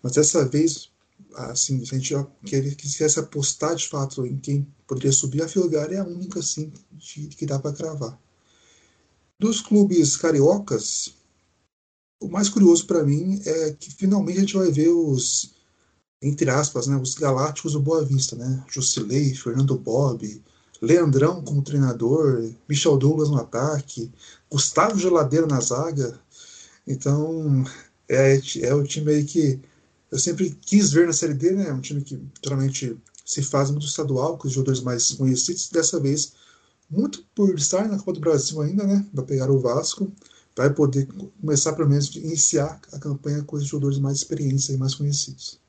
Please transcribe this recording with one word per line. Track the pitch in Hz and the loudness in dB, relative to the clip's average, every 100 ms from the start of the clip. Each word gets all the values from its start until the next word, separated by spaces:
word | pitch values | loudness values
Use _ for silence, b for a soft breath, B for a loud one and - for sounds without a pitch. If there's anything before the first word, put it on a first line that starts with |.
mas | 131 | 0
dessa | 147 147 170 | 2 4 2
vez, | 131 147 160 - - _ _ _ - | 2 2 2 0 -12 _ _ _ -20
assim, | - 123 127 - 131 | -14 -8 -4 -2 -2
se | 117 | -2
a | 135 | -6
gente | 131 143 139 _ | -2 -4 -4 _
quer-, | - 135 139 | -4 -2 -2
quisesse | 143 143 - 151 160 | -6 -8 -2 0 0
apostar | 156 147 139 - 151 170 | -2 -4 -4 -2 -2 -2
de | - | -4
fato | 147 135 - 123 | -4 -4 -4 -6
em | 135 | -6
quem | 135 143 139 _ _ | -2 -2 -2 _ _
poderia | 131 139 | -2 2
subir, | 135 139 143 | 2 0 -4
a | 160 | -2
Ferroviária | 196 175 151 156 190 | 0 0 0 -2 -4
é | |
a | |
única, | 180 175 180 175 | -6 -8 -8 -6
assim, | 151 - 156 - _ | -6 -6 -10 -12 _
de, | 151 - 147 151 | -20 -20 -14 -14
que | - 143 | -10 -6
dá | 139 | -4
pra | 147 | -6
cravar. | 139 160 151 117 - _ _ b b b b b b b b _ _ | -8 -8 -8 -10 -12 _ _ b b b b b b b b _ _
Dos | 220 220 | -2 -2
clubes | - 208 202 180 143 - | 2 4 6 4 2 2
cariocas, | 165 147 143 202 202 113 - - - _ _ _ _ _ _ _ _ _ _ _ | 0 4 4 4 0 -4 -4 -8 -8 _ _ _ _ _ _ _ _ _ _ _
o | - | -6
mais | 180 202 | -2 0
curioso | 233 190 170 - | 8 8 8 4
pra | 165 | 2
mim | 143 147 185 202 - | 2 2 0 -2 -2
é | 160 156 | -2 -2
que | 147 - | -4 -16
finalmente | - 190 202 160 185 | -2 2 2 2 0
a | |
gente | 196 196 | 2 2
vai | 185 | 2
ver | 143 165 | 4 4
os, | 170 160 131 - - - _ _ _ _ _ _ _ | 4 2 0 0 -4 -6 _ _ _ _ _ _ _
entre | 139 147 147 | -4 0 2
aspas, | 135 143 - 127 | 2 0 -2 0
né, | 139 | -2
os | 127 | -2
galácticos | - 147 131 151 143 156 | -2 0 2 0 -4 -4
do | 147 | -2
Boa | 143 160 | 0 0
Vista, | 139 135 - | 2 0 -2
né? | 120 127 131 - | -6 -6 -6 -6
Jusilei, | 135 120 - 104 135 139 | -4 -2 -2 -2 0 0
Fernando | 131 120 127 135 131 | -2 -4 0 0 0
Bob, | - 120 143 113 104 104 b b b b | 0 0 0 -2 -8 -12 b b b b
Leandrão | - 170 160 135 151 185 | 4 4 6 4 2 0
como | 139 143 | -4 -4
treinador, | 139 143 131 117 117 151 147 123 113 113 - | 0 0 0 0 0 2 2 0 -4 -10 -4
Michel | 143 165 139 | 0 4 4
Douglas | 135 156 147 | 4 2 2
no | 139 | 0
ataque, | 113 117 143 147 - - 113 B B B _ | -2 -4 -2 -2 -6 -12 -12 B B B _
Gustavo | 143 - - 208 202 | -2 0 2 2 2
Geladeira | 180 175 139 156 160 | 2 2 4 2 2
na | 131 | 0
zaga. | 107 123 165 143 123 - _ B B B B B - | 0 -2 -2 -2 -4 -6 _ B B B B B -10
Então, | 131 139 143 156 165 151 135 131 B B _ _ | -4 0 0 -2 -2 0 2 0 B B _ _
é, | 127 135 135 - 113 | 4 6 6 2 -4
é | 117 | 0
o | 143 | 2
time | 139 151 151 | 0 -2 0
aí | 151 | 2
que | 143 170 147 131 b b b _ _ | 2 2 2 0 b b b _ _
eu | 139 | -2
sempre | 175 170 180 143 | -2 0 -2 -4
quis | - 202 165 | 2 4 6
ver | 151 170 | 4 4
na | |
Série | 156 165 | 2 -2
D, | 139 170 | 0 0
né? | 196 180 | 0 -2
É | |
um | 131 | -4
time | 131 143 | -4 -6
que | 139 131 131 - | -6 -12 -14 -12
geralmente | 139 139 135 131 123 113 _ - - | -6 -2 -2 -2 -8 -8 _ -20 -8
se | - | -6
faz | 135 139 139 | -2 0 0
muito | 147 147 | -2 -4
estadual, | - 143 131 151 170 | -4 -2 0 -2 -4
com | 135 | -4
os | |
jogadores | 127 131 131 | -2 0 -2
mais | 123 120 127 | -2 0 0
conhecidos. | 123 131 127 - 170 - | 2 0 2 -2 -4 -2
Dessa | 170 160 170 | 0 0 0
vez, | 135 147 - b b b b b _ | 0 -2 -4 b b b b b _
muito | 170 285 - - | -2 -2 -6 -14
por | - 196 | 0 2
estar | 165 - 185 220 | 2 -2 0 -2
na | 196 | -4
Copa | 190 | -4
do | 170 | -2
Brasil | 156 147 - 156 | 2 2 0 -4
ainda, | 151 196 196 | -2 0 2
né? | 202 - | 0 0
Vai | 143 127 | -6 -2
pegar | 135 131 | -2 2
o | 135 | 2
Vasco, | 123 127 - - 196 - b b b - | 2 0 -2 -6 -6 -8 b b b 0
vai | 139 | 2
poder | 143 143 135 135 - 196 _ | 4 2 2 -2 -8 -16 _
começar, | 151 143 160 | -2 0 0
pelo | 156 147 | 0 2
menos, | 143 139 | 2 0
de | - | -6
iniciar | 160 165 - 156 147 - - | -6 0 0 0 -2 -6 -16
a | 143 | -12
campanha | 147 139 147 147 | -8 -6 -4 -4
com | 143 147 | -4 -6
os | 139 | -4
jogadores | 147 139 139 | -2 -2 0
mais | 139 139 | 0 -2
experientes | - 156 143 135 135 | -4 -4 0 0 -2
e | 135 | -2
mais | 131 | -2
conhecidos. | - 143 143 - 131 - - | -2 -2 -2 -6 -10 -16 -18